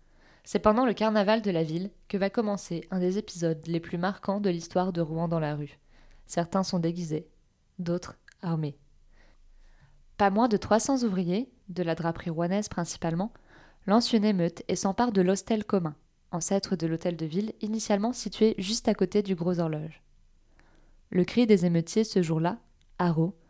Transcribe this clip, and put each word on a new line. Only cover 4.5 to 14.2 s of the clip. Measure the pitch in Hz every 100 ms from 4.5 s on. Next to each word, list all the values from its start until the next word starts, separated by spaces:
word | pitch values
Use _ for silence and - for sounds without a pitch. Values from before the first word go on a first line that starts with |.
| 170 - 180 185
de | 170
Rouen | 156 160 170
dans | 165
la | 151 147
rue. | 147 - _ - - - -
Certains | - 170 196
sont | 190 180
déguisés, | 165 170 165 156 185 _ _ _ _ -
d'autres | 170 175 - - _ _
armés. | 170 160 151 - _ _ - - - - - - - - - - - -
Pas | 202
moins | 202 247
de | 202
trois | - 214
cents | - 269
ouvriers, | 233 185 175 190 262 _ -
de | 175
la | 170 165
draperie | 165 165 175
rouennaise | 160 175 202 214
principalement, | - 165 - 170 165 214 - _ - - _ -
lancent | 220 233
une | 226